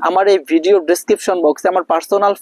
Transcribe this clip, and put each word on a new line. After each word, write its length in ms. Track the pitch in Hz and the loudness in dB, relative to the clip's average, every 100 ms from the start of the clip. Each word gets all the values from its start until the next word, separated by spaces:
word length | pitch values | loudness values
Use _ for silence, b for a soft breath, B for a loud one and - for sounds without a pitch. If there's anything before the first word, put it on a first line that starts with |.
| 165 | -2
আমার 160 | 185 196 | 0 2
এই 60 | 190 139 | 0 0
ভিডিও 240 | 165 175 202 160 | 0 2 2 2
ডেসক্রিপশন 480 | 175 - 208 - 180 | -2 0 -2 -2 0
বক্সে 240 | 151 147 185 | 0 0 -2
আমার 120 | 180 170 | -2 -2
পার্সোনাল 420 | 165 - 202 202 196 | -4 -2 0 0 0